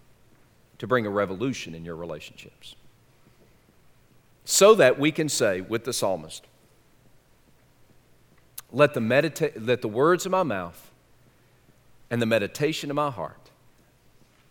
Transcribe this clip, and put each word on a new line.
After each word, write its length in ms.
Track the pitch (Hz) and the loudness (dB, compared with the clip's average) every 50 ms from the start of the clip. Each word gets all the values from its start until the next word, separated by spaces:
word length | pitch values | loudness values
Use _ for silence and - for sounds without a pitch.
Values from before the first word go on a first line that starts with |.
| - - - _ _ _ _ _ _ _ _ _ _ _ _ - | -20 -20 -20 _ _ _ _ _ _ _ _ _ _ _ _ -12
to 80 | - | -4
bring 200 | 104 123 123 110 | 0 0 0 0
a 40 | 104 | 0
revolution 640 | 101 101 101 90 95 92 113 139 123 - - 87 80 | 0 0 0 0 -2 -4 -4 -4 -4 -6 -10 -12 -12
in 80 | 82 82 | -12 -12
your 100 | 85 82 | -12 -12
relationships, 800 | 80 85 85 80 76 - - - - - - - _ - - - - - - - _ _ _ _ _ _ _ _ _ _ _ _ _ _ _ _ _ _ _ _ _ _ _ _ _ _ _ _ _ _ | -10 -10 -10 -12 -12 -14 -18 -20 -20 -20 -20 -20 _ -20 -20 -20 -20 -20 -20 -20 _ _ _ _ _ _ _ _ _ _ _ _ _ _ _ _ _ _ _ _ _ _ _ _ _ _ _ _ _ _
so 300 | - - - 190 208 220 | -2 4 6 8 8 8
that 240 | 202 147 127 131 135 | 8 8 6 6 4
we 140 | 143 156 156 | 2 0 0
can 160 | - 160 147 | 0 -2 -2
say 320 | - - 127 107 95 92 | -2 0 0 0 0 -2
with 240 | 95 98 107 117 - | -4 -4 -6 -4 -4
the 80 | 131 117 | -6 -4
psalmist, 520 | - - 101 95 85 73 80 - - - _ _ _ _ _ _ _ _ _ _ _ _ _ - _ _ _ _ _ _ _ _ _ _ _ _ _ - - _ _ _ _ _ _ _ _ _ _ _ _ _ - - _ 113 | -2 -2 -2 -2 -4 -8 -12 -18 -20 -20 _ _ _ _ _ _ _ _ _ _ _ _ _ -20 _ _ _ _ _ _ _ _ _ _ _ _ _ -20 -20 _ _ _ _ _ _ _ _ _ _ _ _ _ -20 -20 _ 0
"Let 200 | 123 147 143 - | 2 2 4 4
the 60 | - | 0
medita-, 680 | 113 110 123 139 151 165 143 - 160 147 - 110 107 | 0 2 2 2 2 0 -2 -4 -4 -4 -4 -4 -4
let 160 | 117 123 113 | -2 -2 -2
the 60 | - | -2
words 400 | 113 104 113 139 160 180 185 - | -2 0 2 2 2 2 2 0
of 60 | 190 185 | -2 -2
my 100 | 185 185 | -2 -2
mouth 480 | 143 104 95 87 85 87 - - - _ _ _ _ _ _ _ _ _ _ _ _ _ _ _ _ _ _ _ _ - - - - | -2 -4 -6 -8 -10 -12 -18 -20 -20 _ _ _ _ _ _ _ _ _ _ _ _ _ _ _ _ _ _ _ _ -20 -20 -12 -8
and 100 | 120 117 | -4 -4
the 60 | 117 | 0
meditation 640 | 110 113 107 101 95 - - 147 151 160 - - 143 | 0 2 0 0 -2 -4 -2 -2 -2 -2 -4 -6 -6
of 60 | 139 | -4
my 160 | 147 147 147 131 | -4 -4 -4 -4
heart 380 | 101 80 - - - - - _ _ _ _ _ _ _ _ _ _ _ _ _ _ _ _ _ _ _ _ | -6 -10 -10 -12 -16 -20 -20 _ _ _ _ _ _ _ _ _ _ _ _ _ _ _ _ _ _ _ _